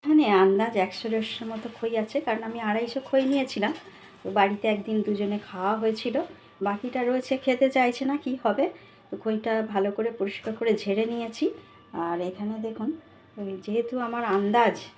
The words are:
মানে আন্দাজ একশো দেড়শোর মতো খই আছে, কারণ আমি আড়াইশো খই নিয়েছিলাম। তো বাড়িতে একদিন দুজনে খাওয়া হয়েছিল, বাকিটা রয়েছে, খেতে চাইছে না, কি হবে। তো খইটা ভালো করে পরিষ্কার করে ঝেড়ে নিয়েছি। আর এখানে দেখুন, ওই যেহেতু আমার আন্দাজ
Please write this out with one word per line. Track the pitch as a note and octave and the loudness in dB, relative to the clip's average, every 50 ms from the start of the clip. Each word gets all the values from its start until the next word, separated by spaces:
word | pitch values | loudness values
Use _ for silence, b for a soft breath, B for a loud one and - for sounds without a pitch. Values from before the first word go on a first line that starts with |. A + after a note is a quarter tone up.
| - D4 D#4 D4+ | 2 6 6 6
মানে | D4 A3+ G3+ F#3 F#3+ | 6 8 6 8 8
আন্দাজ | G3 G3 G3+ A3 A#3 A3+ G#3 F#3 | 8 6 4 2 2 2 2 0
একশো | G3 - - - A#3 A3 | 0 0 -6 -4 -2 -2
দেড়শোর | A3 A3 A3 - - A#3 A3 | -2 -2 -2 -6 -8 -8 -8
মতো | A3+ A3 A3 A#3+ A3+ - | -8 -8 -8 -10 -10 -6
খই | - A3+ A3+ A3 G#3+ | -6 -2 0 -2 -2
আছে, | G#3+ - C#4 C#4 | 0 -2 -4 0
কারণ | - A3 A3 A3+ A3+ | 0 -2 -2 -2 -6
আমি | A3+ A#3 A3+ G#3+ | -6 -4 -2 0
আড়াইশো | G#3 A3 A#3+ A#3+ - C4+ C4 - | 0 0 0 -2 -4 -6 -6 2
খই | - C4+ C4+ C4 | 2 2 4 4
নিয়েছিলাম। | C#4 C#4 C4+ C4 - - G3 A3+ D#4+ - B B B B B B B B | 2 2 0 0 -2 -2 -2 -2 -2 -4 B B B B B B B B
তো | - F#3+ G3 G#3 | -10 -2 2 4
বাড়িতে | G3 G3 G#3 G3+ - A3 G#3+ | 4 4 2 0 0 0 0
একদিন | G3+ G3+ - A3 G#3+ G3+ | 0 -2 -2 0 0 0
দুজনে | - G#3 G3 G#3 G3 G3+ G#3 G#3 - | 0 0 -2 0 -2 -2 -4 -6 -8
খাওয়া | - F#3 F#3 G3 G#3+ A3 | -10 -4 0 0 0 2
হয়েছিল, | A3 A3 A3 A3 - B3 A3 C4+ E4+ - B B B B B _ F#3+ G3+ | 0 0 -2 0 -4 -2 -2 -2 -4 -4 B B B B B _ -2 -2
বাকিটা | G3+ G#3 - B3 A#3+ C4 A#3+ A#3+ | -2 -2 -6 -6 -4 -2 0 0
রয়েছে, | B3+ B3+ B3+ - C4+ C4 - | 0 0 0 -2 -4 -2 0
খেতে | - B3+ A#3+ C#4 C4 C4 | 0 2 4 2 4 4
চাইছে | C4+ B3+ B3 A#3+ - C4 C4 | 4 2 2 2 0 -2 -2
না, | C#4 D4 - | -2 -2 -2
কি | C4 B3 B3+ - | -4 -6 -2 0
হবে। | A3 G3+ - C#4 - B B B B B B B B | 0 2 2 0 -2 B B B B B B B B
তো | - G3 - | -14 -8 -4
খইটা | A3 A3 G#3+ A3 A#3 A3 A3 A3 A3 G#3 | -2 -4 -2 -2 -2 -2 -2 -2 -2 0
ভালো | G3+ G3 G3+ G3+ - | 0 0 0 0 -2
করে | A3 A3+ A3+ - | -2 -4 -2 -2
পরিষ্কার | G3 G3+ G#3 - - - A3 - | -4 -4 -4 -6 -6 -8 -6 -2
করে | A#3 A#3 G#3+ G#3+ - | 0 0 0 0 0
ঝেড়ে | G#3 G3 G#3 A3 A3+ | -2 0 0 0 0
নিয়েছি। | A#3 A#3+ A#3 A3+ A3+ - D4+ - - B B B B B B B - E3 E3 | -2 -4 -6 -8 -4 -2 -2 -2 -2 B B B B B B B -8 -6 -4
আর | E3+ E3+ F3 F3+ F3+ | -2 -2 -2 -2 -4
এখানে | F#3 F#3+ G#3 G#3 A3 A3 G#3+ | -4 -6 -6 -6 -6 -6 -6
দেখুন, | A3+ A3+ A3+ A3 B3+ E4 D#4+ B B B B B B _ G#3+ | -8 -6 -4 -4 -4 -4 -6 B B B B B B _ -10
ওই | G#3 G3 F#3+ F#3 - | -8 -8 -8 -8 -6
যেহেতু | - G#3 A3+ A#3 A#3 B3+ B3+ B3 A#3 | -2 -2 -2 -2 -2 -2 -4 -4 -4
আমার | A#3 A#3+ A#3+ A3 F#3+ G3 | -4 -4 -2 0 2 2
আন্দাজ | G3+ G3+ G#3+ A#3+ A#3 G#3+ - - - - - | 2 4 6 6 6 6 4 0 -8 -16 -20